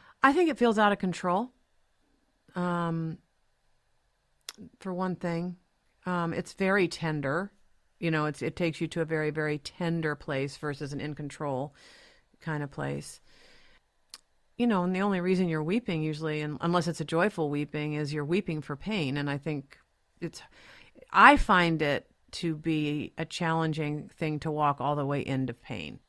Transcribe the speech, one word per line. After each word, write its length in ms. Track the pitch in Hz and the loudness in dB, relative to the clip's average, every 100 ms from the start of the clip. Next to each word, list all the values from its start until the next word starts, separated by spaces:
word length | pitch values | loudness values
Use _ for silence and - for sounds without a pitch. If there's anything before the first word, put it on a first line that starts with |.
| - _ | -20 _
I 120 | 269 | 4
think 160 | 311 330 | 6 4
it 80 | 233 | 4
feels 200 | 240 214 | 4 6
out 140 | 208 | 4
of 60 | 196 | 4
control. 520 | 185 165 180 185 254 - _ _ _ _ _ _ _ _ _ 180 | 0 -2 0 0 0 -8 _ _ _ _ _ _ _ _ _ -4
Um, 640 | 180 175 170 165 160 - _ _ _ _ _ _ _ _ _ _ _ _ - - 185 - | -2 0 -2 -2 -4 -8 _ _ _ _ _ _ _ _ _ _ _ _ -20 -18 -20 -14
for 120 | 190 | -8
one 220 | 180 185 170 | -4 -4 -2
thing, 400 | 175 170 180 175 _ _ _ _ 185 | -2 -2 -4 -8 _ _ _ _ -4
um, 260 | 175 170 | -2 -2
it's 200 | - - | -4 -6
very 360 | - 190 202 170 | -2 2 4 2
tender. 640 | - 165 151 139 160 202 - _ _ _ _ | 0 -4 -2 -2 -2 -4 -12 _ _ _ _
You 120 | 170 | -2
know, 160 | 156 151 | 0 -2
it's, 160 | 147 | -4
it 140 | 120 - | -6 -2
takes 240 | 170 - | -2 -2
you 60 | 165 | -4
to 120 | 170 | -2
a 40 | |
very, 260 | 160 160 151 | -2 0 -2
very 280 | 151 151 151 | -2 -2 -4
tender 560 | - - 170 165 156 | -8 -4 -2 0 -2
place 420 | 147 - 135 139 - | -4 -4 -4 -4 -6
versus 360 | 151 139 147 | -8 -6 -8
an 80 | 143 | -6
in 140 | 147 | -8
control 600 | 147 143 - 147 131 143 - - - - _ _ _ | -8 -10 -8 -4 -4 -4 -10 -20 -20 -20 _ _ _
kind 220 | 165 151 | -6 -6
of 80 | 143 | -6
place. 500 | 151 139 143 - - - - - - - - _ _ _ - _ _ _ - | -6 -6 -6 -10 -18 -20 -20 -20 -20 -20 -20 _ _ _ -20 _ _ _ -2
You 100 | 240 | 2
know, 180 | 190 | 2
and 100 | 180 | 0
the 60 | 185 | 0
only 200 | 202 185 | 0 0
reason 280 | 185 185 180 | 2 2 2
you're 140 | 156 | 0
weeping 400 | 156 226 - 160 | 0 -2 -2 -2
usually, 400 | 156 151 160 151 | -2 -4 -4 -4
un-, 160 | 151 151 | -4 -2
unless 260 | 170 175 165 | 0 2 2
it's 140 | 165 | -2
a 40 | |
joyful 460 | 151 165 202 175 147 | -2 2 2 0 -2
weeping, 440 | 147 147 151 151 | -2 -4 -4 -4
is 180 | 151 147 | -4 -4
you're 120 | 151 | -4
weeping 360 | 143 190 190 156 | -2 -2 -2 -6
for 160 | - 135 | -6 -8
pain. 400 | 196 214 135 143 | -4 -2 -2 -2
And 120 | 143 | -2
I 100 | 143 | -4
think 400 | 160 147 139 - _ _ _ _ | -4 -6 -8 -20 _ _ _ _
it's, 220 | 170 - - - - - - - - | -12 -12 -18 -20 -20 -20 -20 -20 0
I 240 | 190 240 285 | 10 10 10
find 460 | - 180 170 160 | 6 6 6 2
it 240 | 147 139 - _ _ | 0 -2 -4 _ _
to 220 | - 170 | -6 -6
be 580 | 151 165 156 147 147 104 - | -4 -2 0 0 -4 -6 -8
a 60 | |
challenging 840 | 160 - 165 165 160 151 147 147 - - | -8 -4 0 2 0 0 -4 -4 -10 -6
thing 220 | 156 151 | -4 -2
to 100 | 160 | -4
walk 300 | 151 147 139 | 0 0 0
all 140 | 135 147 | -2 0
the 100 | 139 | -2
way 200 | 143 - | -2 -2
into 280 | 135 131 | -2 -4
pain. 440 | - - 101 76 - | -6 -12 -10 -10 -14